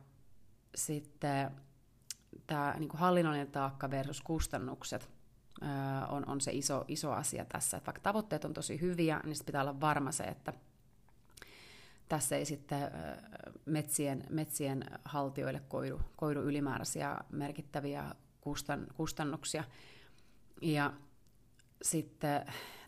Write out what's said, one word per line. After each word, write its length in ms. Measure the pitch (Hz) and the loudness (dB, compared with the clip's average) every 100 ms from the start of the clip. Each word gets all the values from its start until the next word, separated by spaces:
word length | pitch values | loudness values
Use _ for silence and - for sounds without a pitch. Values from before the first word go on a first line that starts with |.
| - - - - - - - - | -16 -20 -20 -20 -20 -20 -10 -4
sitten 760 | - 147 147 - 147 139 139 - - - - - - - - - - | -2 -2 -4 -2 2 4 2 -2 -14 -20 -20 -16 -12 -12 -12 -12 -2
tää 320 | 151 143 - | 2 2 2
niinku 180 | 151 156 | -2 4
hallinnollinen 540 | 180 180 165 147 139 | 8 8 8 4 0
taakka 400 | 143 135 135 135 | 0 0 0 0
versus 300 | 139 139 147 | 0 0 -2
kustannukset, 880 | - 160 - 131 123 135 - - - - - - - - | 0 2 2 0 -2 -4 -4 -4 -4 -16 -20 -20 -20 -6
öö, 60 | 147 139 135 135 - | -2 0 0 0 0
on, 200 | 139 - | -2 -2
on 120 | 139 | 0
se 100 | - | 0
iso, 340 | 135 139 139 - | 2 2 0 0
iso 240 | 151 151 | -2 0
asia 340 | 113 - - - | 0 0 -2 -2
tässä. 320 | - - - | 0 0 0
Et 100 | - | -4
vaikka 140 | - | -2
tavoitteet 440 | 196 214 214 151 - | 0 0 2 0 -2
on 80 | |
tosi 280 | - - - | -4 -2 0
hyviä, 400 | 180 175 160 151 | 2 4 4 4
niin 120 | 156 147 | 0 -4
sit 100 | - | -2
pitää 160 | 143 | 0
olla 180 | 135 139 | 0 4
varma 320 | 156 147 139 | 4 4 4
se, 120 | 143 | 0
että 300 | - - - - - - - - - - - - - - - - - - - | -2 -4 -6 -8 -12 -20 -20 -20 -20 -20 -20 -20 -20 -18 -20 -20 -20 -18 -2
tässä 260 | 156 - 143 | 0 2 2
ei 100 | 147 | 0
sitten, 380 | 143 - 143 | -4 -2 -2
öö, 340 | 143 - 73 - - - - - - | -2 -4 -6 -8 -12 -14 -14 -8 0
metsien, 580 | 156 151 - 143 135 - | 0 2 2 2 0 0
metsien 540 | 156 156 - 139 135 - - - | -2 0 0 0 0 -4 -8 -4
haltijoille 560 | 147 139 139 135 139 135 | 0 0 0 -2 -2 -2
koidu, 340 | 135 131 147 - - | -2 0 0 0 0
koidu 260 | 151 143 | 0 2
ylimääräisiä 760 | 143 147 143 127 - 160 143 - - | 2 2 2 0 -2 -2 0 -2 -4
merkittäviä 840 | 147 143 147 - 151 143 143 143 - - - | -4 -4 -4 -6 -4 -2 -2 -4 -8 -16 -10
kustan-, 460 | 147 143 - 143 - | -6 -4 -2 -2 -2
kustannuksia. 720 | - 160 - 147 - - 151 - - - - - - - - - - | -2 -2 0 -2 -2 -2 -2 -4 -10 -18 -20 -20 -20 -20 -20 -20 -2
Ja 320 | 165 147 143 - - - - - - - - - | 2 4 4 0 -12 -20 -20 -20 -20 -20 -20 -4
sitten 640 | - 160 151 - 151 143 - - - - | 0 2 0 -2 2 2 0 -6 -10 -14